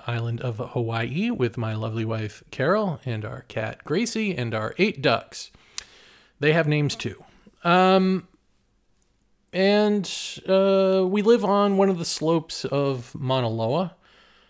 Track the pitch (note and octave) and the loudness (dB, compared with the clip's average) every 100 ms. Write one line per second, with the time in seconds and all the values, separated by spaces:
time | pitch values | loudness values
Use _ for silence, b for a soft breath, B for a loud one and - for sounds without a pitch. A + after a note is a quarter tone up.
0 | - A#2 A#2 A#2 B2 A2 A#2+ B2+ A#2 A#2 | -4 -4 -4 -4 -6 -6 -6 -4 -2 -2
1 | A#2+ D3 A3+ A#3+ A#2+ A#2+ A2 A2 A2 A2 | -4 -2 -4 -2 -2 -2 -4 -4 -4 -4
2 | A2+ A2 G#2+ - - - C3+ G#3 G3+ C#3+ | -4 -4 -6 -10 -14 -4 0 0 -2 -4
3 | C3 A2 G#2+ B2 - - A2 - - E3 | -6 -8 -8 -12 -10 -8 -8 -8 -6 -4
4 | A#3 A3+ G#3+ D#3+ A#2 A2 A2 - G3+ C#3 | -2 -2 -4 -4 -4 -4 -4 -2 -2 0
5 | C#3 A2+ - - - B B B B B | 0 0 -2 -16 -18 B B B B B
6 | B B B _ D3 D#3+ D3+ D3+ C#3+ - | B B B _ 2 2 2 0 0 -4
7 | A2 - - b - _ F3 F3+ F#3 F#3+ | -8 -10 -16 b -20 _ 2 4 6 4
8 | F#3+ F#3 - _ _ _ _ _ _ _ | 4 0 -6 _ _ _ _ _ _ _
9 | _ _ _ _ _ F3+ F#3+ G#3 G#3 G#3 | _ _ _ _ _ 0 4 4 4 2
10 | F3 - - - - F#3+ G3 G3 F#3+ F#3+ | -2 -8 -10 -10 0 4 4 4 4 4
11 | F#3 G#3 G#3 A#3 G3 G3+ G3+ G3 G3 F3+ | 2 2 4 4 4 4 4 4 2 2
12 | E3 - D#3 E3 D#3 - C3 C#3 C#3 C3 | -4 -2 0 0 0 -6 -4 -2 -2 -4
13 | A#2+ - C3 C3 A#2 A2+ A2+ D3+ F#3 - | -8 -8 -2 0 0 -2 0 0 -2 -8
14 | b b b b | b b b b